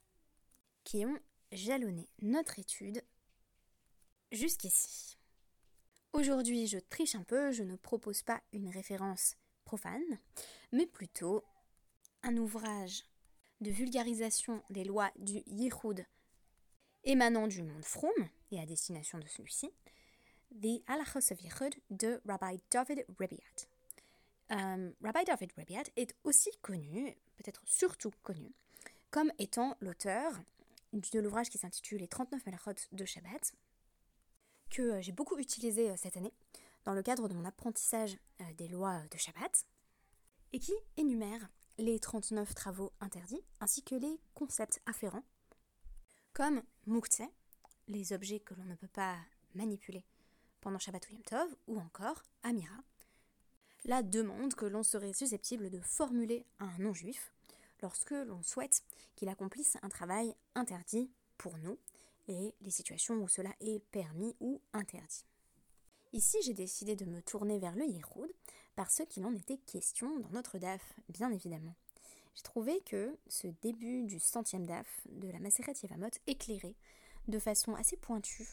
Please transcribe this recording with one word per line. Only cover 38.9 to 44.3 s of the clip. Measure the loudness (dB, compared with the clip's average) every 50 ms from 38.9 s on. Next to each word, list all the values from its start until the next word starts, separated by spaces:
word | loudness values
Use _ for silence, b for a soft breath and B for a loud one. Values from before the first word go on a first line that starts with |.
| 0 -2 -4
euh, | -8
de | -4
Shabbat, | -4 -4 -4 -2 -4 -4 2 2 2 2 _ _ _ _ _ _ _ _ _ _ _ _ _ _ _ -14 -6 -4
et | -2
qui | 0 2 0 0 -2 -6 0
énumère | 4 4 4 4 4 0 -2 -4 -6 -10 -12 -16 _ -20 _ -4
les | 0 4 4 4
trente-neuf | 4 2 -2 -2 -2 0 0 0 0 0 0 -2
travaux | -4 -4 -6 -4 -4 -4 -6 -4 -8
interdits, | -8 -8 -8 -8 -8 -6 -6 -6 -6 -10 -10 -4
ainsi | 0 2 2 0 0
que | -2 -2
les | 0 0 0 -2 -4 -8 -14